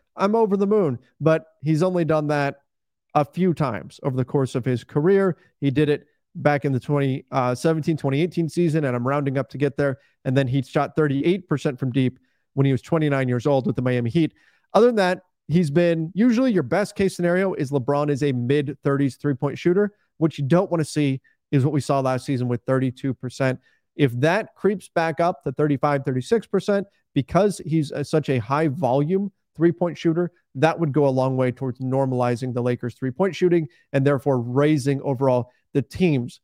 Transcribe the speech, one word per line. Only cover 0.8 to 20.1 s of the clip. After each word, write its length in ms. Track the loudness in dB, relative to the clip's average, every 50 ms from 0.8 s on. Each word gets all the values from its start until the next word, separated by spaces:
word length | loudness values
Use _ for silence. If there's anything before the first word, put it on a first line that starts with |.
| 2 0 -2 -4 _ _ _ -2
But 260 | 0 2 2 2 -2 _ _ -6
he's 200 | -2 0 2 2
only 220 | 2 0 0 0 0
done 240 | 0 0 0 0 0
that 320 | 0 0 0 -2 -4 _ _ _ _ _ _ _ _ _ _ _ 0
a 100 | 0 0
few 300 | 0 -2 0 0 0 0
times 440 | 0 -2 -4 -4 -6 -10 -12 -16 -6 -6
over 120 | -4 -2
the 80 | -2 -4
course 300 | -2 0 -2 0 0 -2
of 100 | -4 -2
his 200 | -2 -2 -2 -4
career. 540 | -4 -4 0 2 4 4 4 4 2 -2 _ _ _ _ -2
He 120 | -2 0
did 160 | 2 2 2 2
it 180 | 0 -2 -4 _ _ _ _ _ -12
back 280 | -2 0 0 0 2 0
in 60 | 0
the 80 | -2 -2
twenty, 460 | -2 -2 0 0 0 0 -2 -4 -6 -4
uh, 240 | -2 0 0 0 -2
seventeen, 400 | 0 0 0 0 0 0 -2 -2
twenty 240 | -2 -2 -2 0 0
eighteen 280 | -2 -2 -2 -4 -4 -2
season, 360 | 0 0 0 0 0 0 0
and 100 | -2 -2
I'm 140 | -2 -2 -2
rounding 280 | -2 -2 -2 -2 -2
up 120 | -4 -4 -6
to 80 | -4 -4
get 180 | -4 -2 0
there. 220 | 0 -2 -2 -2 -6 _ _ _ _ -4
And 120 | 0 0
then 100 | 2 2
he 160 | 2 0 -2
shot 320 | -2 -2 -2 -2 -2 0 0
thirty-eight 540 | 0 0 0 0 0 0 0 0 -2 -2 -4
percent 300 | -4 -2 -2 -4 -4 -2
from 120 | -4 -2
deep 300 | 0 0 0 0 -2 _ _ _ _ _ _ _ -2
when 120 | 0 2
he 60 | 2
was 100 | 2 0
twenty-nine 440 | -2 -2 -2 0 0 0 0 0 0
years 200 | 0 -2 0 0
old 200 | 2 2 2 0
with 80 | -2 -4
the 80 | -2
Miami 280 | -2 -2 -2 0 -2 0
Heat. 240 | 0 0 0 0 _ _ _ _ _ _ _ _ 2
Other 120 | 4 4
than 100 | 4 4
that, 260 | 2 2 0 0 -4 _ _ _ _ _ 0
he's 220 | 2 2 2 2
been, 420 | 2 2 2 2 2 0 -2 -4 0
usually 380 | 2 2 2 4 2 2 2
your 100 | 2 0
best 320 | 0 0 -2 -2 -2 -2 -2
case 220 | -2 -2 -2 -2
scenario 380 | -2 -2 0 0 0 0 -2 -2
is 160 | -4 -4 -2
LeBron 400 | -2 -4 -2 0 0 0 0 -2
is 120 | -2 0
a 100 | 0 -2
mid 440 | -2 -2 0 0 0 0 0 -2 -8 _ -2
thirties 320 | -2 0 0 0 -2 -2
three-point 420 | _ -4 -4 -4 -2 -4 -6 -6 -2
shooter. 360 | 0 0 2 2 0 0 _ _ _ _